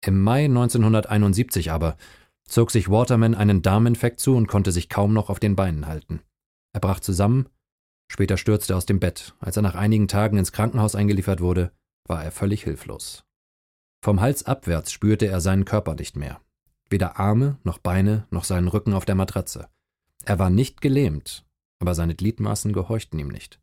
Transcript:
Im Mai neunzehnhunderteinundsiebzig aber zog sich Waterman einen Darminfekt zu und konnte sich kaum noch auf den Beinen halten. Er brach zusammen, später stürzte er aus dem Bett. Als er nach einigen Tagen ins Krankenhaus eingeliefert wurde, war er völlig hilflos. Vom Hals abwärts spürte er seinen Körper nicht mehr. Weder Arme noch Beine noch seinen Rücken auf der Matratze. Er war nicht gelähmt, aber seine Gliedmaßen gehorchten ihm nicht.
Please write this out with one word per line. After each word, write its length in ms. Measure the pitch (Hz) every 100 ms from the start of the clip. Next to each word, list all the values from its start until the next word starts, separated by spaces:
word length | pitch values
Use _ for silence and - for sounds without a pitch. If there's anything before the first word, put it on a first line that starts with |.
Im 200 | - 95
Mai 240 | 98 131 147
neunzehnhunderteinundsiebzig 1300 | 123 120 117 110 110 - 104 101 98 117 - 80
aber 260 | 80 80 78 - - _ _ _
zog 240 | - 117
sich 180 | 113 95
Waterman 460 | 104 120 120 113
einen 260 | 110 104 98
Darminfekt 600 | 85 101 117 117 120 -
zu 140 | -
und 120 | 127 110
konnte 260 | 104 98
sich 160 | 87 -
kaum 240 | - 101
noch 160 | 110 104
auf 120 | 98
den 160 | 107 98
Beinen 320 | 95 78 76
halten. 340 | 78 - 78 _ _ _ _ _
Er 80 | 104
brach 200 | 104 92
zusammen, 500 | - 92 101 127 131 _ _ _ _ _ _
später 280 | - 98 95
stürzte 340 | - 107 -
er 40 | 92
aus 80 | -
dem 140 | 101
Bett. 340 | 90 - - _
Als 180 | - -
er 40 |
nach 120 | 98
einigen 340 | 87 104 110 101
Tagen 300 | 101 107 104
ins 140 | 90
Krankenhaus 420 | - 110 127 107
eingeliefert 480 | 101 104 101 95 90
wurde, 300 | 87 90 87 _ _ _ _
war 180 | 85
er 80 | 78
völlig 320 | - 98 107
hilflos. 640 | - 71 - - - - _ _ _ _ _ _ _ _
Vom 160 | - 104
Hals 240 | 107 90
abwärts 460 | - - - 82 -
spürte 360 | - 104 107 107
er 140 | 95
seinen 240 | 82 95
Körper 300 | 98 107 101
nicht 220 | 76 73 -
mehr. 240 | 73 - _ _ _ _ _
Weder 300 | 98 90 -
Arme 400 | 98 107 139 139
noch 160 | - 85
Beine 480 | - 90 98 107 -
noch 120 | 90
seinen 240 | - 90 87
Rücken 280 | 101 107
auf 100 | 98
der 100 | -
Matratze. 540 | 95 95 - - - - _ _ _ _ _
Er 160 | - 98
war 100 | 92
nicht 300 | 92 131 -
gelähmt, 680 | 147 135 131 73 - - _ _ _ _
aber 160 | 87
seine 220 | 85 85 82
Gliedmaßen 560 | 95 - 107 104 104
gehorchten 480 | 98 90 113 - 80
ihm 80 | 71
nicht. 320 | - - -